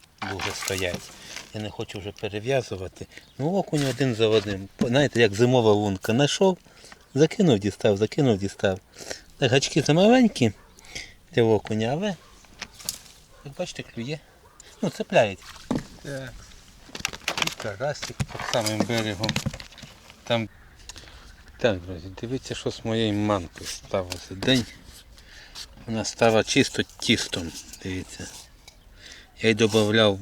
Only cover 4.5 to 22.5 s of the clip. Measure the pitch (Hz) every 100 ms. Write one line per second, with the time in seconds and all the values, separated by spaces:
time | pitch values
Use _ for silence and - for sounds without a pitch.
4.5 | 95 98 - 139 131 135 113 113 101 123
5.5 | 127 110 104 104 95 - 117 143 - 190
6.5 | 175 _ - - - _ 131 156 - 180
7.5 | 104 98 - 113 101 110 - 135 98 98
8.5 | - 101 92 - - - - - - 131
9.5 | 135 - 160 131 160 208 262 226 - 113
10.5 | - - - - - - - _ 127 113
11.5 | 104 - 110 113 151 208 165 - - -
12.5 | - - - - - - - _ - 143
13.5 | 139 180 - - 120 120 156 - _ _
14.5 | - - - 196 - 214 165 107 95 -
15.5 | - - - - - - 135 131 - -
16.5 | - - - - - - - - - -
17.5 | - 110 98 143 - - - - - -
18.5 | 127 107 107 101 117 110 101 110 - -
19.5 | - - - - - - - - 117 107
20.5 | - - - - - - - - - -
21.5 | - 120 92 90 87 92 95 117 131 -